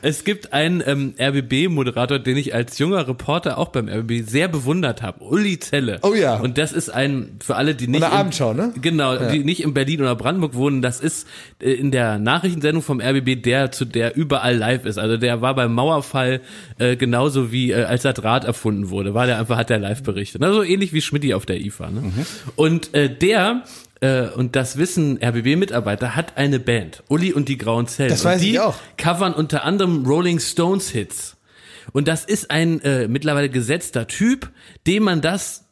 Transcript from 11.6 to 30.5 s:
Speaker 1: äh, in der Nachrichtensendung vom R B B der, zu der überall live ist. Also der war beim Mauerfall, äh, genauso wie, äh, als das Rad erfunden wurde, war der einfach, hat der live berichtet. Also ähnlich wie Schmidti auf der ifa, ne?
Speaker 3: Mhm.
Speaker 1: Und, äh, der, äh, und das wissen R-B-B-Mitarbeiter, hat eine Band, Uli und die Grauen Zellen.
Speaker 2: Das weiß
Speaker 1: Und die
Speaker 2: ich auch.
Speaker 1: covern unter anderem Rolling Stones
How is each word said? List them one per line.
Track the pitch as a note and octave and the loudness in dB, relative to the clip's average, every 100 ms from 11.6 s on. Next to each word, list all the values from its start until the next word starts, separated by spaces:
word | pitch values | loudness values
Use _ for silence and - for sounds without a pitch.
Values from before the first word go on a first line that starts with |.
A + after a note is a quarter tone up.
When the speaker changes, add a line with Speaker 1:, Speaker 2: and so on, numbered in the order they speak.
Speaker 1:
äh, | B2+ | 0
in | B2+ C#3 | 2 2
der | C3 A#2 G#2+ | 2 2 2
Nachrichtensendung | G#2+ D#3+ F#3 E3+ D3 D#3+ | 2 2 0 0 0 0
vom | D3 C3 | 0 -2
R | A#2 | 2
B | C3+ | 0
B | B2+ B2+ | 2 0
der, | A#2+ B2+ C3+ | 2 2 0
zu | - B2 | -2 -4
der | A2+ A#2 C#3 | 0 0 0
überall | D#3 C3+ A#2 A#2+ | 0 0 2 2
live | A2 B2+ B2+ | 2 0 -2
ist. | G#2 | -2
Also | A2 A2+ | 0 2
der | A#2+ A#2 | 0 0
war | B2 C3+ | 0 0
beim | A#2+ | 0
Mauerfall, | A#2 C#3+ D#3 C3+ C#3 B2+ C3 - - - - | 2 2 0 0 -2 0 -2 -6 -20 -18 -2
äh, | B2 B2 | 0 2
genauso | B2+ A#2+ C#3+ C3+ A#2+ | 2 4 2 2 0
wie, | B2 B2 | 0 2
äh, | G#2 A2+ | 2 2
als | A#2+ | 2
das | C#3 B2 | 0 0
Rad | A2 B2 | 0 0
erfunden | C3 A#2+ A2+ G#2 G2 | 0 -2 -2 -2 -2
wurde, | G2 G2 | -4 -2
war | G#2 B2 | 0 0
der | A2+ | 0
einfach, | A2+ A#2 | 0 0
hat | A#2 | 0
der | A2 | 0
live | G2+ A2+ | 0 -4
berichtet. | C3 G2 G2+ - | -4 -4 -6 -2
Also | E3 G#3 | 2 2
ähnlich | F#3 G3 G3 | 2 2 2
wie | D#3 | -2
Schmidti | - D3 C#3+ | -2 -2 0
auf | G2 - | 0 -2
der | F2+ | -4
ifa, | G2+ - E2 | -4 -8 -8
ne? | G2+ | -6
Speaker 3:
Mhm. | A2+ F#2+ F3 - C3+ - | -4 -4 -6 -10 -12 2
Speaker 1:
Und, | D#3 E3 - | 2 2 0
äh, | D3 C#3 B2 | 2 2 2
der, | F3+ A3 F#3+ A#3+ - - - _ | 2 4 2 0 -6 -20 -20 _
äh, | C3+ C3 A2+ G#2 | 2 2 0 -2
und | B2+ C3+ | 0 0
das | B2 C3 | -2 -2
wissen | F3+ F3+ D3+ C3 | 0 2 0 2
R-B-B-Mitarbeiter, | A#2+ A#2 A#2 D#3 G3 A#2+ G#2+ G#2 B2 A2 | 0 2 2 2 2 0 -2 -2 -2 -4
hat | E3 - | -4 -2
eine | C#3+ C3+ | 0 2
Band, | B2 A#2 E2+ - - | 0 -2 -2 -14 -2
Uli | D3+ F#3 | 0 2
und | C#3+ C3 | 0 0
die | C3 | -2
Grauen | A2 A#2 A#2+ | 0 0 -2
Zellen. | - C3+ | 0 0
Speaker 2:
Das | - F3 | 2 2
weiß | F3+ | 2
Speaker 1:
Und | F#3 | 2
die | |
Speaker 2:
ich | A3+ | 2
auch. | G#3+ - - - | 0 -2 -12 -4
Speaker 1:
covern | E3 E3+ F#3+ | -2 0 0
unter | D#3 D#3 D3+ | 0 -2 0
anderem | C#3+ G3 F#3 E3 B2 | 0 2 2 2 2
Rolling | D3 F3+ E3+ | 2 2 0
Stones | - | 0